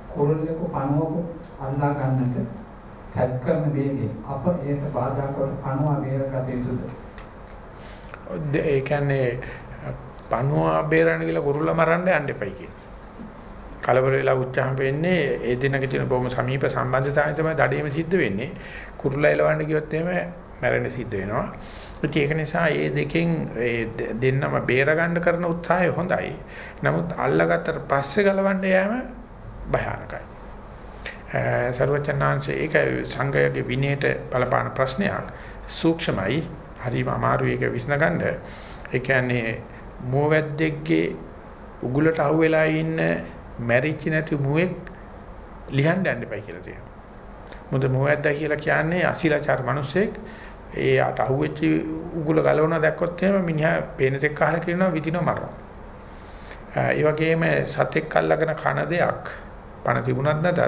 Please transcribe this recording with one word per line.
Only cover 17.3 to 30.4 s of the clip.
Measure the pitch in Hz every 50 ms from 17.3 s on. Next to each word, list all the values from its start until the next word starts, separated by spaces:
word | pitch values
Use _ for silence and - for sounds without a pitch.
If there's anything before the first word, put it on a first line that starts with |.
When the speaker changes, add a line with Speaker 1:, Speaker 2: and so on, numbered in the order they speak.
| 151
Speaker 2:
තමයි | 156 160 160 160
දඩේම | 143 131 131 135 147 151 151
සිද්ධ | 135 160 165 160 185 185
වෙන්නේ. | 156 110 95 98 123 175 - - - - - - - - -
කුරුල්ලා | - - 143 135 139 151 151
එලවන්න | 151 147 151 151 156 156 156
ගියොත් | 151 156 151 151 - 156
එහෙම | 156 165 175 185 175 175 175 - - - - -
මැරෙන්න | - - 123 120 123 120 -
සිද්ධ | - 127 117 110 113
වෙනවා. | 98 95 101 107 127 170 - - - - - - - - - - -
ඉතින් | - 147 139 160 143
ඒක | 139 156
නිසා | 160 156 143 - 175 170
මේ | 160 143 147 151 151
දෙකෙන් | 151 143 147 147 - 165 170 170 170 156 139 143 -
ඒ | 113 117 120 117 117 113 110
දෙ-, | 110 - 117 - 107
දෙන්නම | 110 123 131 131 135 151 147 139 127 -
බේරගන්න | - 120 127 139 143 156 160 170 170 170 170
කරන | 170 175 170 170 175
උත්සාහය | 170 165 170 - - 170 180 180 160
හොඳයි. | 123 143 175 180 - - 92 98 - - - - - - - - - -
නමුත් | - - 73 85 - - -
අල්ලගත්තට | - - 131 151 160 165 165 170 - - - 156 143 -
පස්සේ | - 139 139 143 - - 208 202
ගලවන්න | 196 196 196 196 196 196 190 190
යෑම | 190 190 185 190 208 226 254 262 - - - - - - - - - - - -
භයානකයි. | - - - - - - - - - - - - - - -